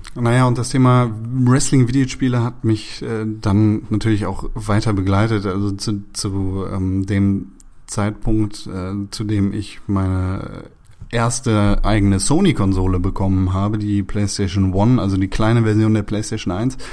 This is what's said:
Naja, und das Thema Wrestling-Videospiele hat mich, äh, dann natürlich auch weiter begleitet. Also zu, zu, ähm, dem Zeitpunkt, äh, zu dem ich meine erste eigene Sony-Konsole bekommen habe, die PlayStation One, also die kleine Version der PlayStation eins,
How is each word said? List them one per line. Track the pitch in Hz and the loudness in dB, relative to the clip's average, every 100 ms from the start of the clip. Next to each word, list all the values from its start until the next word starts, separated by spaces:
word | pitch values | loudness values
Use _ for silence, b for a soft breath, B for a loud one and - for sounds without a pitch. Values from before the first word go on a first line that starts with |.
| - | -14
Naja, | 123 117 123 127 | -4 2 4 4
und | 123 | 2
das | 120 | 0
Thema | 135 127 123 120 107 113 | 2 4 4 2 -2 -6
Wrestling-Videospiele | 131 123 127 - 139 120 135 131 - 127 123 | 0 4 4 4 4 4 2 0 -2 -2 0
hat | 117 123 | -2 -2
mich, | 113 107 - - | -2 -2 -4 -10
äh, | 123 113 110 | -8 -6 -6
dann | 110 107 101 107 107 - | -4 0 4 4 2 -2
natürlich | 107 113 104 | -2 0 0
auch | 95 98 - | -2 -6 -6
weiter | 120 107 107 110 | -6 -2 0 2
begleitet. | 98 95 98 110 107 | 0 2 2 2 0
Also | 98 92 101 | -2 -2 -2
zu, | 98 - 101 - | -4 -4 -6 -8
zu, | - 107 98 95 95 92 | -8 -6 -4 -4 -4 -4
ähm, | 98 92 95 | -4 -2 -2
dem | 95 101 101 98 - - - - - | 0 2 2 0 -4 -14 -20 -20 -10
Zeitpunkt, | - 101 107 113 110 101 - - | -4 -4 -2 0 2 0 -4 -10
äh, | 95 92 101 101 | -8 -6 -6 -6
zu | - | -6
dem | 107 104 98 | -2 0 0
ich | 104 101 - - | -2 -8 -10 -4
meine | 98 95 92 92 95 - 92 - - - - - | -2 0 0 -2 -4 -8 -12 -16 -20 -20 -20 -6
erste | 117 117 - 120 107 101 123 | -2 0 0 0 2 4 4
eigene | 98 107 101 95 | 4 4 4 2
Sony-Konsole | - 151 196 127 98 95 92 90 | 2 4 4 2 2 2 0 0
bekommen | 92 - 98 95 95 | -2 0 0 2 2
habe, | 95 101 107 | 0 -2 -2
die | 104 101 | -2 -2
PlayStation | 98 104 101 - 95 98 95 | -2 -2 -2 -2 -2 0 0
One, | 90 110 127 | 2 2 2
also | 98 98 | 2 0
die | 98 | 0
kleine | - 107 117 | 2 2 4
Version | 110 107 110 | 4 2 2
der | 107 | 2
PlayStation | 101 104 104 110 - | 0 -4 -4 -6 -4
eins, | 90 123 - B | -4 -4 -4 B